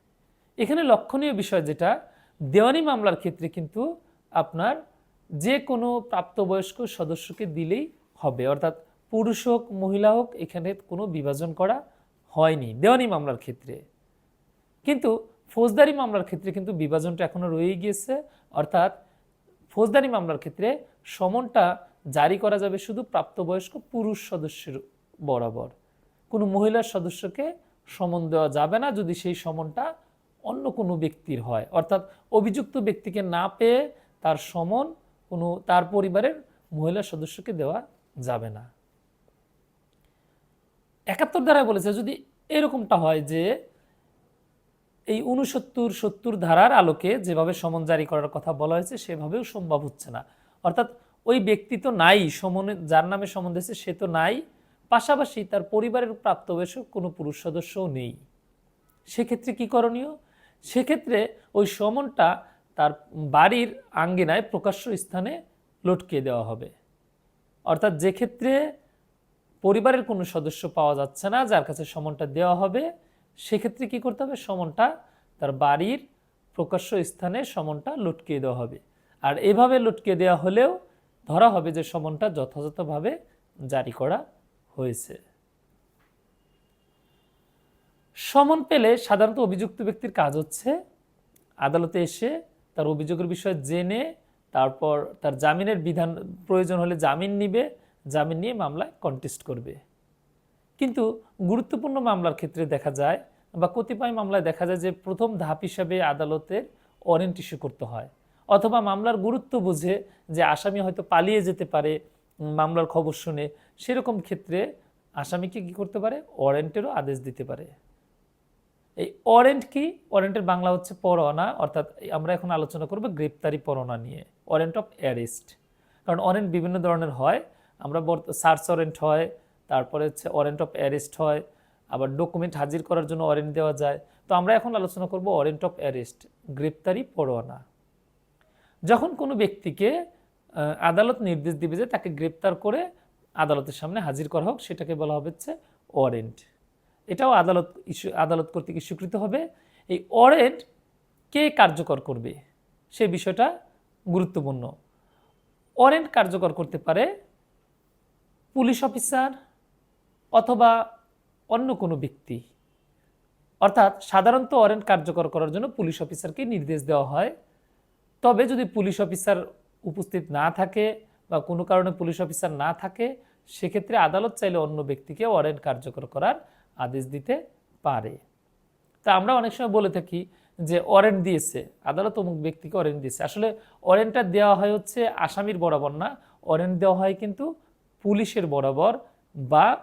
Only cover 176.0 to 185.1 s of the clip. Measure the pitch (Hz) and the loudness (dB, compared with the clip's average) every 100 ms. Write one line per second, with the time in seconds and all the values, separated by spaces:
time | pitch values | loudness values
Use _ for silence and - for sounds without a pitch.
176 | 143 139 190 302 - _ _ - 127 135 | -10 0 0 0 -6 _ _ -8 -6 -6
177 | 131 143 139 285 - _ _ _ 151 120 | -6 -6 -4 -4 -6 _ _ _ -2 -2
178 | 107 - _ _ _ _ _ _ _ _ | -4 -10 _ _ _ _ _ _ _ _
179 | 214 185 208 254 226 220 233 208 196 180 | 4 4 6 2 2 -2 0 2 2 0
180 | 170 175 185 _ _ - 160 170 - 196 | -4 -8 -8 _ _ -8 0 0 6 8
181 | 214 196 180 160 - 131 - _ 151 151 | 8 6 2 0 -2 -8 -10 _ -4 -2
182 | 208 208 180 160 156 156 156 190 156 147 | -2 -2 -4 -4 -6 -6 -6 -2 0 -2
183 | 135 - 151 208 220 220 - _ 180 196 | -6 -6 -6 -2 -2 -4 -12 _ 4 6
184 | 220 254 190 202 208 190 202 208 208 247 | 6 0 2 4 6 6 4 0 -2 -2
185 | 233 | -2